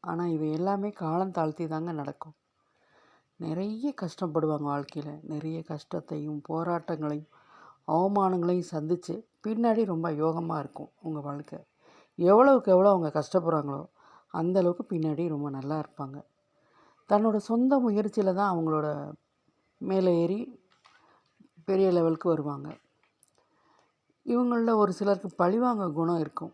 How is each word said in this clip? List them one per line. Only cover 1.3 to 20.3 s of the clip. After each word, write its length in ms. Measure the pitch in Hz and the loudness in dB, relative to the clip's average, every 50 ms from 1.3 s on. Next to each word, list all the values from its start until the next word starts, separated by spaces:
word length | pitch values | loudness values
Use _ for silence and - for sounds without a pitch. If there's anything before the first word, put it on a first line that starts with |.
தாழ்த்தி 320 | 175 175 160 156 151 - 165 | -2 -2 -2 -4 -4 -6 -6
தாங்க 260 | 156 160 156 165 170 | -6 -6 -6 -6 -6
நடக்கும். 420 | 160 147 139 143 143 - - 156 - _ _ _ _ _ _ _ _ _ _ _ _ _ _ _ _ _ _ _ _ - | -6 -8 -8 -8 -10 -12 -16 -20 -20 _ _ _ _ _ _ _ _ _ _ _ _ _ _ _ _ _ _ _ _ -12
நிறைய 520 | 165 160 160 180 196 214 220 226 269 294 269 | -8 -6 -6 -4 -6 -6 -6 -4 -6 -6 -6
கஷ்டப்படுவாங்க 720 | - 190 160 - - 185 160 151 160 156 156 151 147 147 143 | -6 -8 -8 -6 -6 -6 -2 -2 0 0 0 -2 -2 -2 -4
வாழ்க்கையில. 440 | 143 143 139 - - 151 147 147 151 156 | -4 -4 -6 -8 -10 -10 -10 -10 -12 -14
நிறைய 380 | 156 156 156 147 160 160 165 165 | -12 -10 -10 -8 -6 -6 -8 -8
கஷ்டத்தையும் 800 | 160 - 156 147 - - 180 165 - - 160 151 147 151 151 147 - - | -8 -10 -12 -12 -10 -10 -10 -10 -8 -8 -8 -8 -6 -8 -8 -8 -8 -6
போராட்டங்களையும் 800 | 160 165 170 175 170 165 - - 165 156 151 147 147 151 151 _ _ _ _ _ - - - - - _ - | -6 -4 -2 -2 -4 -4 -4 -6 -6 -4 -4 -4 -6 -6 -10 _ _ _ _ _ -20 -20 -20 -20 -20 _ -6
அவமானங்களையும் 840 | - 160 170 185 196 202 202 190 185 185 175 170 175 180 180 170 - | -2 0 2 2 2 2 2 2 2 2 2 2 2 0 0 -2 -4
சந்திச்சு 460 | 165 151 151 160 175 175 - - 170 220 - _ _ _ | -6 -4 -2 -2 -2 -2 -4 -8 -8 -10 -10 _ _ _
பின்னாடி 420 | - 214 220 226 233 233 220 233 220 | -6 -4 -2 0 2 2 4 2 2
ரொம்ப 260 | 190 165 165 165 165 | 0 0 -2 -2 -2
யோகமா 460 | 151 147 156 160 160 170 165 165 160 151 | -2 0 0 0 0 0 -4 -4 -4 -6
இருக்கும் 340 | 139 - - 147 147 - _ _ | -6 -8 -12 -14 -16 -16 _ _
உங்க 200 | - 160 156 147 | -10 -8 -8 -8
வாழ்க்கை. 380 | 139 143 143 143 139 - 156 - - _ _ _ _ _ - - _ _ - - | -8 -10 -10 -10 -12 -14 -16 -18 -18 _ _ _ _ _ -20 -20 _ _ -4 2
எவ்வளவுக்கு 540 | 175 185 208 233 262 277 269 247 - 196 | 6 8 8 10 10 8 8 6 6 6
எவ்வளோ 180 | 185 180 196 202 | 6 8 8 6
அவங்க 200 | 196 180 165 151 | 6 4 2 0
கஷ்டப்படுறாங்களோ 720 | - 151 143 - - 180 165 165 165 151 139 143 139 147 - - _ _ _ - - - _ _ - | -2 -2 -2 0 0 0 2 2 0 0 -2 -4 -6 -8 -10 -14 _ _ _ -20 -20 -20 _ _ -6
அந்த 220 | 165 165 180 185 196 | -4 -2 0 2 2
அளவுக்கு 260 | 175 175 175 - 220 - | 2 2 0 -2 -6 -6
பின்னாடி 380 | 190 160 156 156 151 160 175 165 | -4 -2 -2 -2 -2 -2 -4 -4
ரொம்ப 220 | 151 143 147 143 | -4 -4 -6 -6
நல்லா 280 | 135 135 135 143 156 156 | -8 -8 -6 -6 -6 -6
இருப்பாங்க. 400 | 147 - _ - 139 135 139 147 - _ _ _ _ _ _ _ _ _ _ _ _ _ _ _ _ - | -6 -8 _ -12 -12 -12 -12 -16 -20 _ _ _ _ _ _ _ _ _ _ _ _ _ _ _ _ 2
தன்னோட 260 | 208 208 220 220 214 | 2 4 4 2 2
சொந்த 360 | 208 - - 233 233 254 262 285 262 | 0 0 0 0 2 4 4 4 4
முயற்சியில 540 | 247 220 202 214 208 202 - 220 196 190 180 | 2 2 2 0 0 -2 0 0 0 2 2
தான் 180 | 190 208 196 | 0 0 0
அவங்களோட 360 | 175 165 160 160 156 151 151 151 147 143 143 151 156 - _ _ _ _ _ _ _ _ _ _ _ - | 0 0 0 0 0 0 -2 -4 -6 -6 -8 -12 -14 -18 _ _ _ _ _ _ _ _ _ _ _ -10
மேலே 300 | - 190 190 190 185 180 170 165 | -6 -2 0 2 2 4 4 4
ஏறி 200 | 170 170 | 2 0